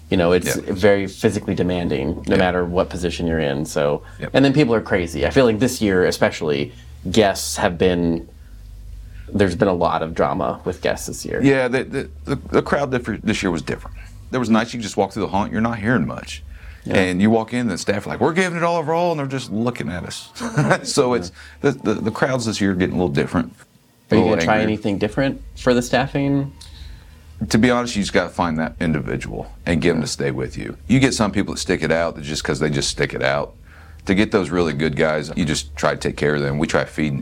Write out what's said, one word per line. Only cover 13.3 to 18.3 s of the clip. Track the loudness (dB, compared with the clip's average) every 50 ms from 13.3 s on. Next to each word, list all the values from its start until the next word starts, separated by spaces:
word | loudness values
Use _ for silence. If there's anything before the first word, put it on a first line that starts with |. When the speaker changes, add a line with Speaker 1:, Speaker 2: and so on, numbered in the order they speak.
| -2 0 0
Speaker 2:
year | -2
was | -2 -2
different. | -4 -6 -8 -8 -10 -14 -16 -16 -16 -18 -18 -18 -10 -6
There | -4 -2
was | 0 2
nights | 2 2 2 0 -4
you | -8
could | -8
just | -4 -2 -2
walk | -2 -2 -2
through | -4 -4
the | -2
haunt, | 0 -2 -2 -2
you're | -2 -2
not | -2 -2 -2 -2
hearing | 0 0 0 0 0 -2
much. | -4 -8 -10 -12 -14 -14 -14 -16 -16 -16 -16 -18 -18 -14 -6
Speaker 1:
Yeah. | 0 2
Speaker 2:
And | 2 2 2 2 2
you | 4 4
walk | 4 4 2 0 -2
in, | -2 -2 -2
the | -2 -2
staff | -2 -2 -2 -2 -4 -6
are |
like, | -2 0
"We're | 0 2